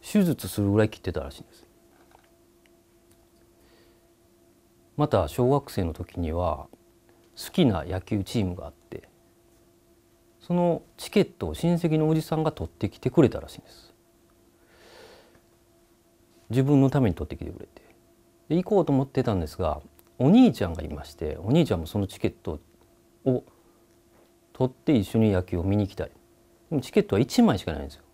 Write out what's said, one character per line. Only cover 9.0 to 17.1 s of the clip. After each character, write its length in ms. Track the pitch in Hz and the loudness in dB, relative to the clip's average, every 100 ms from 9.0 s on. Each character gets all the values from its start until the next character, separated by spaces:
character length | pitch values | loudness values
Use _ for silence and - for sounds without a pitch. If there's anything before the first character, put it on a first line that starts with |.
| - _ _ _ _ _ _ _ _ _ _ _ _ _ - | -18 _ _ _ _ _ _ _ _ _ _ _ _ _ -4
そ 80 | |
の 280 | 175 175 160 - _ | 0 0 0 -6 _
チ 140 | - | -2
ケ 120 | 214 | 0
ッ 20 | |
ト 240 | 175 - 85 | 0 -2 -8
を 60 | |
親 200 | 80 165 | -2 0
戚 240 | 175 170 156 | 0 2 2
の 100 | 156 | 2
お 60 | |
じ 80 | 160 | 2
さ 140 | 151 160 | 0 -2
ん 80 | |
が 80 | 156 | -2
取 160 | - 95 | -4 -10
っ 20 | |
て 160 | _ 104 | _ -8
き 120 | - | -4
て 100 | - | -2
く 100 | - | 4
れ 80 | 135 | 4
た 120 | - | 2
ら 80 | - | -12
し 80 | - | -18
い 60 | |
ん 20 | |
で 60 | - | -20
す。 220 | - - _ _ _ _ _ _ _ _ _ - - - - _ _ _ _ _ _ _ _ _ _ _ _ _ | -20 -20 _ _ _ _ _ _ _ _ _ -20 -20 -20 -20 _ _ _ _ _ _ _ _ _ _ _ _ _
自 120 | 117 | 0
分 180 | 135 143 | 4 4
の 80 | 135 | 4
た 120 | 143 | 4
め 80 | |
に 80 | 123 | 0